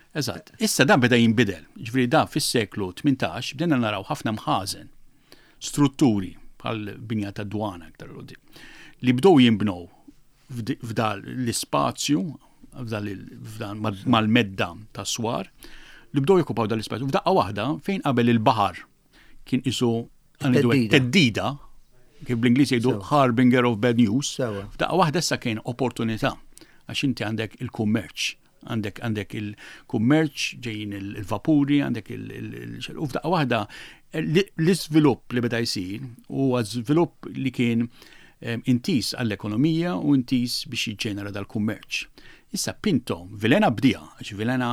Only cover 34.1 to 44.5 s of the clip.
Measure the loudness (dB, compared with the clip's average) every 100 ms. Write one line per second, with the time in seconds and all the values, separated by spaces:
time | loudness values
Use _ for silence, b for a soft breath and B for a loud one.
34.1 | -6 0 2 2 0 2 2 2 4 4
35.1 | 2 -2 -2 0 -2 -2 -4 -6 -8 -12
36.1 | -16 -8 -2 0 2 0 -4 0 2 2
37.1 | -2 -12 -6 -4 0 2 2 -2 B B
38.1 | B B B -8 -4 0 0 2 0 0
39.1 | -4 -4 -4 -4 0 2 2 0 -2 2
40.1 | 2 2 0 0 -4 -6 -6 -6 -6 -6
41.1 | -6 -8 -8 -6 -4 -4 -4 -8 -10 -10
42.1 | -16 B B B -8 -6 -4 0 0 -2
43.1 | -8 -10 -2 2 4 2 2 2 2 -4
44.1 | -16 -14 -6 -4